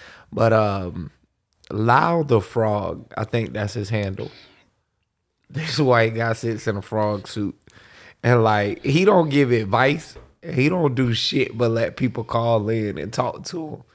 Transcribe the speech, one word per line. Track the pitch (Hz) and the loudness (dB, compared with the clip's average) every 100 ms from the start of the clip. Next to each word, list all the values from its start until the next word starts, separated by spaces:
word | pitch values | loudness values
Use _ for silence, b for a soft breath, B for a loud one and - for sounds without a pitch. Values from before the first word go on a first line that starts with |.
| B B B | B B B
But, | 107 113 | 0 2
um, | 110 104 98 90 90 78 _ _ _ _ _ - | 4 2 -2 -6 -10 -12 _ _ _ _ _ -10
Lau | 104 113 127 170 170 | -2 4 4 4 2
the | 143 113 | 2 2
Frog, | - 117 110 104 87 92 - - | 2 0 0 0 -4 -8 -10 -8
I | |
think | 107 120 113 | -4 -4 -4
that's | 117 104 107 | -4 -6 -6
his | 101 | -4
handle. | 107 101 98 - - b b b _ _ _ _ _ _ _ _ | -2 -4 -6 -10 -14 b b b _ _ _ _ _ _ _ _
This | 143 160 143 | -10 -6 0
white | 135 120 113 113 | 4 4 4 0
guy | 117 | -2
sits | 113 117 107 - | -2 -4 -4 -4
in | 101 | -6
a | |
frog | - 110 107 104 - | -4 -4 -2 -4 -8
suit | - 101 - - B B B B B | -6 -6 -6 -20 B B B B B
and, | 117 120 | 2 4
like, | 110 104 101 - | 4 2 0 -4
he | 139 147 190 | 0 4 6
don't | 196 160 | 4 4
give | 139 135 | 4 4
advice. | 117 101 113 135 160 - - - _ | 2 2 2 2 0 -6 -18 -20 _
He | 170 165 143 | -6 2 2
don't | 180 151 123 | 2 0 2
do | 123 | 0
shit | 113 - - - 110 | 0 -2 -2 -2 0
but | 120 | 0
let | 117 117 - | 0 -2 -2
people | 127 120 | -4 -4
call | 107 117 117 117 104 | -4 -2 2 2 0
in | 113 107 80 | -2 -2 -6
and | 87 | -8
talk | 120 123 - - | -4 -4 -4 -10
to | 175 156 | -10 -10
him. | - - | -12 -18